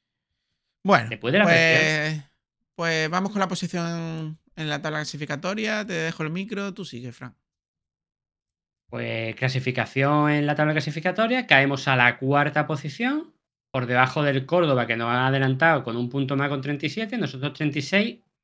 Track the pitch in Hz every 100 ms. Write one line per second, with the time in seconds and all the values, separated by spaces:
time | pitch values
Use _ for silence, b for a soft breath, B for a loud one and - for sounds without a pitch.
0 | _ _ _ _ _ _ _ _ 185 170
1 | 110 110 117 185 185 165 165 160 156 156
2 | 156 156 139 _ _ _ _ - 165 160
3 | 156 175 196 208 185 185 170 175 170 170
4 | 165 160 156 160 _ - 156 147 156 151
5 | 151 143 147 143 175 208 214 214 202 170
6 | 160 160 156 170 196 202 202 185 180 120
7 | 123 117 127 _ _ _ _ _ _ _
8 | _ _ _ _ _ _ _ _ _ 120
9 | 117 113 113 113 131 131 127 120 113 135
10 | 139 147 147 147 147 151 151 151 151 160
11 | 175 185 226 254 247 139 139 135 143 127
12 | 123 117 131 143 147 151 151 151 147 -
13 | 247 302 339 _ _ _ _ 131 123 123
14 | 131 160 143 135 135 175 160 127 117 117
15 | 117 123 131 135 135 131 165 147 120 117
16 | 120 139 135 139 143 139 135 143 147 214
17 | 220 240 143 131 143 - 147 143 135 196
18 | 233 - _ _